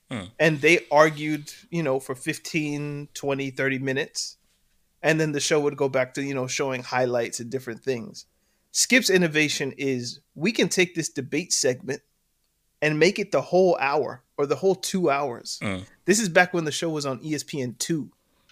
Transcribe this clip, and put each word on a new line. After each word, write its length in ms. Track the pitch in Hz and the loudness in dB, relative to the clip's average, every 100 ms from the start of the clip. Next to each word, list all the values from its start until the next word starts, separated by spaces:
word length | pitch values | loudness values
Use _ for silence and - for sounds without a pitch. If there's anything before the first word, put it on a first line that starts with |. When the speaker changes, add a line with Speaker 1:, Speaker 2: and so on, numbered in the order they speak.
| _ | _
Speaker 1:
Hmm. 180 | 117 92 - | -10 -10 2
Speaker 2:
And 220 | 156 151 | 2 4
they 260 | 151 170 - | 6 4 6
argued, 640 | 147 160 147 151 151 147 - _ | 6 6 4 -4 -4 -8 -18 _
you 140 | 170 | -4
know, 160 | 151 135 | 0 -2
for 160 | 135 | -4
fifteen, 960 | 131 160 143 - 165 151 147 147 143 147 | -6 -6 -6 -6 -4 -4 -4 -6 -8 -12
twenty, 380 | - 139 139 139 | -8 -4 -2 -4
thirty 300 | 131 135 131 | -2 -2 -2
minutes. 560 | 135 135 156 - - - _ _ _ _ _ _ | -2 -2 -4 -8 -10 -14 _ _ _ _ _ _
And 180 | 156 160 | 0 2
then 120 | 156 | 2
the 80 | 143 | 0
show 180 | - 156 | 2 2
would 180 | 147 139 | 2 0
go 120 | 139 | 0
back 260 | 131 127 | 0 -2
to, 80 | 147 | -4
you 100 | 139 | -4
know, 140 | 139 127 | -4 -4
showing 380 | - 139 131 | -2 -2 -4
highlights 560 | 127 127 127 120 110 - | -4 0 2 0 -2 -6
and 100 | 117 | -8
different 320 | 131 123 110 | -8 -8 -8
things. 440 | - 123 104 - - _ _ _ _ | -6 -6 -6 -16 -20 _ _ _ _
Skip's 400 | - - 254 - | -2 4 4 6
innovation 640 | 190 175 151 151 - 139 - | 4 4 2 2 0 -6 -4
is, 440 | 139 127 120 - _ - | -2 -2 -6 -14 _ -4
we 160 | 180 | -2
can 160 | 226 190 | 2 0
take 260 | - 175 | 2 0
this 140 | 170 156 | -2 -6
debate 440 | - 127 147 147 | -8 -6 -6 -2
segment 500 | - 139 127 - 139 _ _ _ _ _ _ _ _ | 0 0 -2 -6 -10 _ _ _ _ _ _ _ _
and 200 | 151 151 | -2 4
make 180 | 170 208 | 4 2
it 140 | 196 | -2
the 80 | 143 | -2
whole 360 | 135 175 185 - | 2 4 4 4
hour 420 | 135 147 117 120 _ - | 2 0 -2 -6 _ -4
or 80 | 143 | -2
the 80 | |
whole 220 | 139 190 185 | 2 2 0
two 340 | - 190 170 | -2 0 2
hours. 480 | 139 143 117 - - | 2 -2 -6 -10 -8
Speaker 1:
Mm. 240 | 107 92 104 _ | -6 -6 -8 _
Speaker 2:
This 160 | - 208 | 0 2
is 80 | 202 | 4
back 260 | 175 180 | 4 4
when 120 | 175 156 | 2 -2
the 40 | |
show 180 | - 170 | -4 -4
was 160 | 151 | -4
on 140 | 139 123 | -4 -6
E 140 | 156 | -6
S 80 | 147 | -6
P 180 | - 147 | -6 -6
N 140 | 123 104 | -6 -6
two. 320 | - 160 120 _ _ _ _ | -4 -4 -6 _ _ _ _